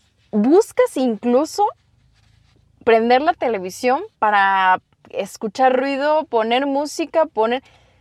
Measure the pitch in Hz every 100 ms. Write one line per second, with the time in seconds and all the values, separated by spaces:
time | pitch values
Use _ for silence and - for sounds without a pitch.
0 | _ _ _ 214 233 349 - - 494 294
1 | 254 208 240 247 311 - 427 - _ _
2 | _ _ _ _ _ _ _ _ - 226
3 | 233 254 311 - 277 208 185 - 247 269
4 | 427 _ 220 208 196 190 185 185 _ _
5 | - - 196 - 220 - 262 254 277 269
6 | 294 311 311 233 220 247 285 269 294 -
7 | 320 330 311 - 220 262 - _ _ _